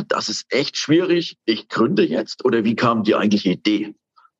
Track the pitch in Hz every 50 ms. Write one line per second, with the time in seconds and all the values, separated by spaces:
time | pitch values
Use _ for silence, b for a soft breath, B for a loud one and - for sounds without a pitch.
0 | 196 - - - - - 107 - - - - - - - - - - - 151 175
1 | 185 156 170 175 170 - - _ _ - 110 107 - - - 107 110 127 - -
2 | 185 - - - - - - - - 127 113 117 104 113 117 - - 120 117 113
3 | 98 107 107 - 98 107 101 101 - 95 90 - - 104 107 - - - - _
4 | _ _ _ b b b b